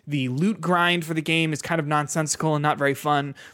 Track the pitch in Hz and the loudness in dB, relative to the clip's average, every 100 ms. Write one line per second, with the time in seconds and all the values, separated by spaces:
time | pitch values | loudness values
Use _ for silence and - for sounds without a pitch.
0 | - 143 127 131 190 208 160 175 175 175 | -4 -2 0 0 0 0 0 2 4 2
1 | 160 160 156 165 160 151 - 165 147 151 | 0 -4 0 0 0 -2 -2 -2 0 0
2 | 143 165 151 - 156 151 147 - 139 135 | 0 -2 -2 -2 0 2 0 2 0 0
3 | 151 147 143 135 - | 0 0 -2 -8 -16